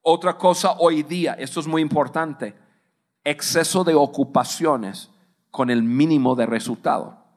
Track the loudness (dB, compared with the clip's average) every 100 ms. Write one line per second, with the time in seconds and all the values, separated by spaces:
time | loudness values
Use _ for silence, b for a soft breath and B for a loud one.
0 | 2 2 2 2 2 2 0 2 2 2
1 | -2 -4 -4 -4 -8 -8 -2 -2 0 0
2 | -2 -2 -6 -8 -12 -14 _ _ _ _
3 | _ _ -6 -6 -2 0 0 0 4 4
4 | 2 0 0 0 -2 -2 0 0 -4 -12
5 | -18 _ _ _ _ -4 0 2 2 2
6 | 2 4 2 0 0 -2 -4 -6 -2 -2
7 | -4 -16 _